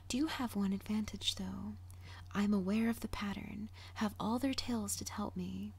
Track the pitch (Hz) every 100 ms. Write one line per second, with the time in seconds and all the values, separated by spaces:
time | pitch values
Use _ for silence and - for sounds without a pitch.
0 | - 247 320 - 240 202 196 190 - 214
1 | 214 196 - - 190 196 202 214 - -
2 | - - - 196 202 208 180 214 226 233
3 | 220 - 202 202 - 208 214 - - -
4 | 214 - 208 233 269 269 - 233 202 -
5 | 196 - 208 185 180 190 208